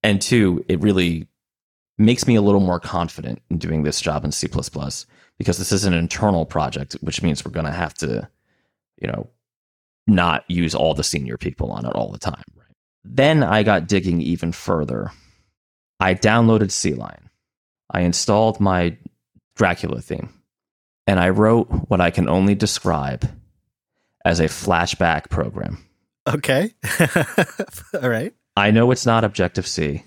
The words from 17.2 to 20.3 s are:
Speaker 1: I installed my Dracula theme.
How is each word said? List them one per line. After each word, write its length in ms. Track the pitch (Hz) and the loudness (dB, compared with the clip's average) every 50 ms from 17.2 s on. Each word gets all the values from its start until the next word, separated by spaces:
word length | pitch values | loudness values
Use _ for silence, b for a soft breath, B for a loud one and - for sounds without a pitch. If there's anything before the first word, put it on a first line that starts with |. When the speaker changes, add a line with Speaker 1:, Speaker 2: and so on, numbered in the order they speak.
| 50 - _ _ _ _ _ _ _ _ _ _ _ _ | _ -20 _ _ _ _ _ _ _ _ _ _ _ _
Speaker 1:
I 100 | - 92 | -2 0
installed 580 | 87 87 87 - - - 104 104 113 110 107 - | 2 2 0 0 0 2 4 4 4 2 2 2
my 380 | 101 98 92 90 87 85 80 - - - _ _ _ _ _ _ _ _ _ | 0 2 2 2 0 -2 -2 -6 -18 -20 _ _ _ _ _ _ _ _ _
Dracula 460 | - 107 90 87 - - - 67 60 | 0 2 2 2 0 -4 -6 -6 -8
theme. 280 | - - - - - - | -8 -10 -10 -10 -10 -12